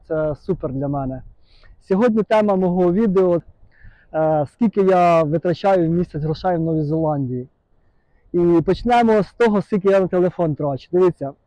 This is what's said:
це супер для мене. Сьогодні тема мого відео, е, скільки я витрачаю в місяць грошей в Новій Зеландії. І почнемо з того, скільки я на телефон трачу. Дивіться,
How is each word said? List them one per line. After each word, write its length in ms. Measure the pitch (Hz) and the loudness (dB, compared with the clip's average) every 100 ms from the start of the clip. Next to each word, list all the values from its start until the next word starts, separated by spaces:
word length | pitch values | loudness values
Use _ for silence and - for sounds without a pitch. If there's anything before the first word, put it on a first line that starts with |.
| - | -6
це 260 | 160 156 | -4 -4
супер 380 | 143 - 170 151 | -6 -6 -6 -6
для 160 | 131 139 | -6 -6
мене. 340 | 143 131 131 - - _ _ - - _ | -6 -8 -10 -16 -20 _ _ -20 -20 _
Сьогодні 340 | 190 240 220 | 0 2 0
тема 340 | 196 214 208 190 | 0 2 2 0
мого 360 | 185 180 180 | 0 2 2
відео, 500 | 180 226 190 185 170 - - - _ - - _ | 2 2 2 2 0 -4 -20 -20 _ -20 -20 _
е, 320 | 156 156 156 147 | -2 0 0 -2
скільки 300 | _ 226 208 | _ -2 2
я 400 | 190 180 175 165 | 2 4 4 4
витрачаю 680 | 156 160 180 160 202 190 165 | 2 -2 -2 -2 0 2 2
в 20 | |
місяць 300 | 170 175 156 | -2 -4 -6
грошей 340 | 156 151 185 175 | -6 -4 -2 -2
в 40 | |
Новій 220 | 165 160 | -2 -2
Зеландії. 680 | 147 160 156 143 131 127 127 _ _ _ _ _ _ _ _ | -2 -2 -2 -4 -4 -8 -10 _ _ _ _ _ _ _ _
І 280 | 175 175 170 160 | 0 2 2 0
почнемо 560 | 180 240 240 233 214 | -4 0 2 4 2
з 100 | 180 | 0
того, 300 | - 233 208 | -2 0 0
скільки 260 | - 208 196 | -2 -2 2
я 120 | 196 | 2
на 80 | 185 | 2
телефон 460 | 185 175 - 170 | 0 -2 -2 -4
трачу. 340 | 139 151 135 - | -2 -6 -6 -4
Дивіться, 400 | 180 185 - 135 - | 2 2 0 -10 -12